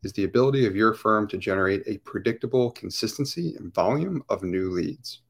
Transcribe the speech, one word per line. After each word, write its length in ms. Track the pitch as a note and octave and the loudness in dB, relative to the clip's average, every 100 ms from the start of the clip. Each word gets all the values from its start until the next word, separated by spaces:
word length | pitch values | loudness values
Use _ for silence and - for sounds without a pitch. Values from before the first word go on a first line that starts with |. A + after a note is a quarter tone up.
is 80 | - | -6
the 140 | - F#2+ | -2 2
ability 400 | A#2+ C3+ C3+ A#2 | 4 4 4 2
of 100 | F#2+ | 4
your 180 | A2 | 2
firm 320 | A2 A2 A2 G#2 | 4 2 2 2
to 80 | F#2+ | -4
generate 460 | G#2 F#2+ F#2 G2 - | -2 2 2 0 -2
a 120 | G2+ | -8
predictable 680 | - G#2+ G2+ A2+ A#2 B2+ A#2+ | -6 -2 -2 -2 0 2 2
consistency 840 | - G#2 - A2+ - C#3 - E3+ - | -2 -10 -4 -4 -4 -6 -4 -6 -6
and 180 | E2+ | -6
volume 520 | - F2+ C#3 F3+ F3 - | 0 2 2 -2 -4 -4
of 160 | G2 | -4
new 260 | F#2 F#2 F#2 | -2 -2 -2
leads. 520 | F2+ - - - - | -2 -4 -6 -14 -18